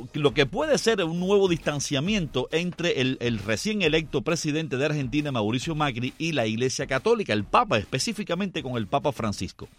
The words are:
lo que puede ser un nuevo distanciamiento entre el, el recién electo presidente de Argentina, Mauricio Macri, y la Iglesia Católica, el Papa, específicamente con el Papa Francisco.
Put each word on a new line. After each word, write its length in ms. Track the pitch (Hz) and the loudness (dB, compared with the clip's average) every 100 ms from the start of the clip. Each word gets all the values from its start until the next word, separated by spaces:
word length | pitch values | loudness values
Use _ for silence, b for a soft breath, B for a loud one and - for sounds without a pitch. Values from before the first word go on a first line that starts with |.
| 123 | -10
lo 200 | 151 143 | 0 0
que 120 | 131 135 | 2 0
puede 320 | 208 311 240 | 0 0 2
ser 240 | - 220 | 2 2
un 160 | 165 170 | 0 -2
nuevo 300 | 180 202 196 | 2 4 4
distanciamiento 1000 | 170 - 147 - 135 165 214 165 131 127 | 2 0 -2 -2 -2 0 0 0 -2 -2
entre 480 | 160 175 - 170 143 | -2 -2 -2 -2 2
el, 180 | 131 131 | 0 0
el 180 | 120 113 | -2 -2
recién 420 | 101 107 208 214 | -2 -2 0 0
electo 420 | 170 160 151 147 | 2 2 0 -2
presidente 520 | 117 165 156 147 160 127 | 0 -2 0 -2 -2 -2
de 80 | |
Argentina, 480 | 151 151 131 147 147 | 0 0 0 0 0
Mauricio 420 | 127 104 127 160 | 0 0 0 -2
Macri, 400 | 156 147 117 123 - | 0 0 -2 -6 -4
y 160 | 160 | -2
la 140 | 147 113 | 0 0
Iglesia 380 | 110 127 - 135 | 2 0 -2 -2
Católica, 460 | 131 214 233 196 | 0 2 2 2
el 140 | 107 104 | 0 2
Papa, 320 | 214 240 120 | 2 4 2
específicamente 840 | 98 131 - 214 190 170 202 - | 0 -2 -2 -4 -4 -2 -2 -4
con 140 | 131 123 | -4 -4
el 120 | 104 | 0
Papa 260 | 139 147 | 0 0
Francisco. 560 | 131 120 98 90 - - | -2 -4 -4 -6 -10 -18